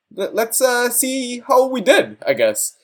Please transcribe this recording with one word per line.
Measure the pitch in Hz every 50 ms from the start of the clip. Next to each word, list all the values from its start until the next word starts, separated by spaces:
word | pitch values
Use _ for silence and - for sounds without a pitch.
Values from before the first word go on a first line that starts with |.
| _ _ -
l-, | 180 196 -
let's, | - 208 226 226 - -
uh, | 262 254 247 240 240 240
see | 240 - 262 262 262 269 247 240 247 240 -
how | - 262 254 262
we | 262 262 247
did, | 180 262 381 349 - 107 107 - -
I | - 139
guess. | 120 113 107 104 - - - _ _